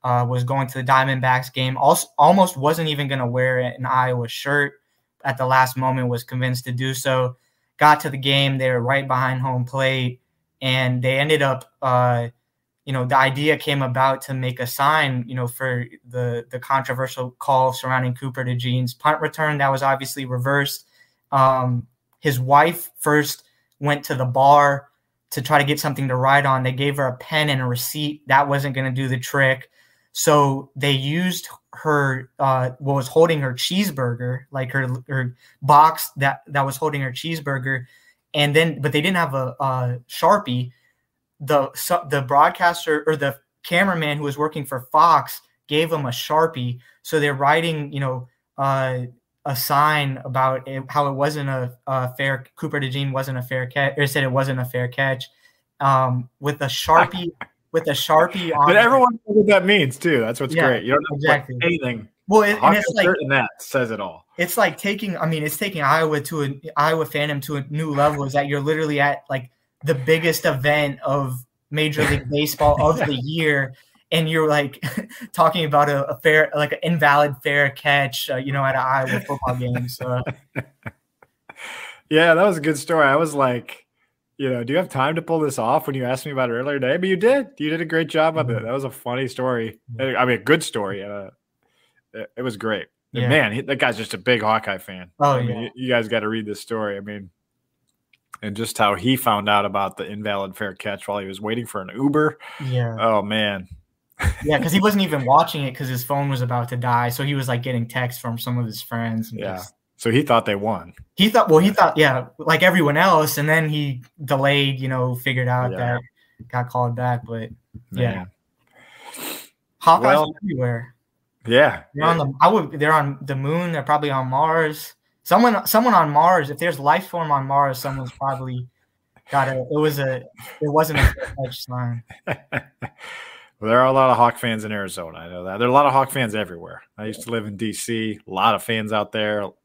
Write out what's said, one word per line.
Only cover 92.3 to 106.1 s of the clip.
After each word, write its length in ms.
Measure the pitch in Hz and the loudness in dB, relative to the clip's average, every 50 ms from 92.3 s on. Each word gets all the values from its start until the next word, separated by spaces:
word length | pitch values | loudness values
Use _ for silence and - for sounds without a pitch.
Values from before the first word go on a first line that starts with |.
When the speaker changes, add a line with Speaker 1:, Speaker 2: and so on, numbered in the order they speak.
| _ | _
Speaker 2:
it 40 | 120 123 | -8 -8
was 140 | 127 107 | -6 -6
great. 300 | 92 110 110 107 95 80 _ _ _ _ _ - | -6 -4 -4 -4 -4 -6 _ _ _ _ _ -6
And 100 | 123 123 | -2 0
Speaker 1:
Yeah. 60 | 123 | 2
Speaker 2:
man, 220 | 143 156 127 107 107 | 2 2 2 0 -2
he, 80 | 127 | -6
that 160 | - 127 139 127 | -4 -6 -2 0
guy's 180 | 139 127 113 | 0 -2 -2
just 160 | 107 110 - - | -4 -8 -10 -10
a 40 | 95 | -6
big 220 | 95 127 123 113 107 | 0 0 0 2 2
Hawkeye 340 | 107 110 110 - 104 98 | 0 0 0 -2 -4 -8
fan. 320 | 90 - - 95 92 90 90 _ - | -8 -10 -14 -14 -14 -16 -18 _ 0
Speaker 1:
Oh, 120 | 143 143 | 0 2
Speaker 2:
I 100 | 139 127 | 2 0
mean, 80 | 123 117 | -2 -4
Speaker 1:
yeah. 120 | 107 107 | -4 -6
Speaker 2:
you, 80 | 117 - _ | -8 -10 _
you 140 | 123 131 127 | -8 -2 0
guys 180 | 123 120 113 | 0 0 0
gotta 220 | 104 117 113 104 107 | 0 -2 -2 -2 -2
read 160 | 110 113 107 | -4 -4 -6
this 140 | 104 101 - | -8 -10 -12
story. 360 | - - 117 110 107 104 101 | -8 -8 -6 -6 -4 -6 -6
I 20 | 98 | -8
mean, 300 | 101 104 104 104 98 92 _ _ _ _ _ _ _ _ _ _ _ _ _ _ _ _ _ _ _ _ - _ 107 | -10 -12 -12 -14 -14 -18 _ _ _ _ _ _ _ _ _ _ _ _ _ _ _ _ _ _ _ _ -18 _ -10
and 120 | 107 101 | -8 -6
just 220 | 104 113 - - | -6 -6 -6 0
how 160 | - 110 101 101 | 2 2 2 2
he 200 | 90 92 127 131 | 2 2 0 0
found 340 | 127 - 120 107 104 101 104 | 2 2 2 2 2 2 4
out 160 | 104 101 101 | 4 4 2
about 320 | 101 95 101 101 95 - | 2 -2 -2 -2 -2 -4
the 80 | - 98 | -8 -10
invalid 500 | 92 104 104 104 107 101 98 98 95 92 | -10 -8 -8 -6 -4 -4 -4 -4 -6 -6
fair 200 | - 110 98 92 | -8 -8 -8 -8
catch 320 | _ - 107 101 92 - | _ -8 -8 -8 -6 -6
while 100 | - 101 101 | -6 -6 -6
he 60 | 98 | -6
was 140 | 95 98 98 | -8 -12 -8
waiting 240 | 107 107 113 120 117 | -6 -6 -6 -6 -6
for 160 | 113 - 104 | -8 -10 -10
an 80 | 92 92 - | -10 -10 -6
Uber. 420 | 117 139 143 143 151 151 151 151 _ - - - - 143 | -2 -2 2 2 2 2 0 -2 _ -18 -20 -14 -10 -6
Speaker 1:
Yeah. 320 | 131 127 123 120 117 113 104 | -4 -2 -2 -2 -4 -4 0
Speaker 2:
Oh, 220 | 110 113 110 104 101 | 0 2 2 2 0
man. 440 | 101 107 110 107 104 101 95 90 - - - _ _ _ _ _ _ _ - - - - - - | 0 -2 -2 0 -2 -4 -6 -10 -14 -20 -20 _ _ _ _ _ _ _ -4 -4 -4 -4 -2 -2
Speaker 1:
Yeah, 160 | 147 151 139 | 0 0 0
'cause 100 | - 165 | 0 0
he 80 | 156 196 | 0 2
wasn't 240 | 190 214 196 202 190 | 2 2 2 2 0
even 220 | 165 151 139 127 | 0 -2 -2 2
watching 380 | 123 135 156 165 165 - 151 139 | 4 4 4 4 2 -2 -4 -6
it 120 | 131 127 | -6 -6
'cause 120 | - 143 | -6 -6
his 160 | 127 127 123 123 | -6 -4 -6 -4
phone 260 | - | -2